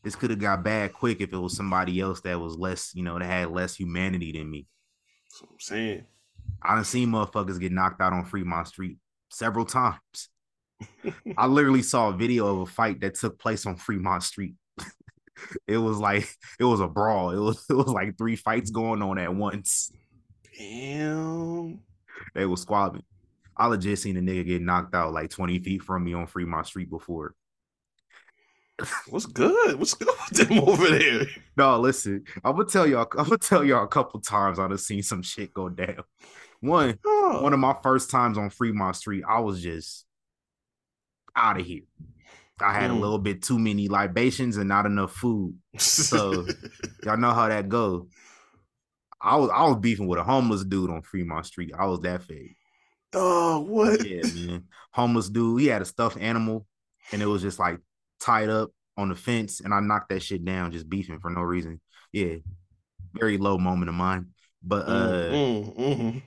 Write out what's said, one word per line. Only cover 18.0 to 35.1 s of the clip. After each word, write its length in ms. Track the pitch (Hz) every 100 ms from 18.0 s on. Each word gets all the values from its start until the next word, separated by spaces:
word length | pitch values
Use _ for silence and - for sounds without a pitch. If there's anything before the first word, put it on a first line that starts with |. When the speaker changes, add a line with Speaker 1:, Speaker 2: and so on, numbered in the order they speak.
| 98 92
Speaker 1:
three 160 | 113
fights 360 | 113 - 113 107
going 300 | 113 113 110
on 160 | 101 95
at 140 | 87
once. 600 | 92 101 101 98 - - - _ _ _ _ _ -
Speaker 2:
Damn. 1200 | 101 117 135 147 151 156 160 165 165 170 165 190 _ _ _ - -
Speaker 1:
They 100 | -
was 180 | 95 90
squabbling. 420 | - 104 95 90 _ _ _ _ _ -
I 100 | 117
legit 320 | 107 92 101
seen 160 | 104 92
a 40 |
nigga 240 | 90 92
get 180 | 87 87
knocked 340 | 87 90 87 90
out 160 | 80
like 180 | 80 78
twenty 300 | - 90 90
feet 240 | 90 95
from 180 | - 92
me 100 | 87
on 140 | 87 87
Fremont 400 | 90 85 80 80
Street 240 | 95 90
before. 460 | 82 - 85 76 _ _ _ _ _ _ _ _ - _ _ _ _ _ - - - -
Speaker 2:
What's 180 | 131 165
good? 520 | 120 131 415 453 135
What's 160 | 202
good 140 | - 240 - -
with 180 | - -
them 100 | 226
over 280 | 143 170 170
there? 360 | 156 156 117 135 - - -
Speaker 1:
No, 220 | 139 120
listen, 460 | 123 135 104 98 - -
I'ma 200 | - 151
tell 220 | 196 196 160
y'all, 200 | 127 117 -
I'ma 180 | 147 226
tell 280 | - 175
y'all 200 | 143 120
a 40 | 101
couple 320 | 143 127 104
times 380 | - 104 98 92
I 100 | 95
done 100 | 98
seen 240 | - 101
some 200 | 95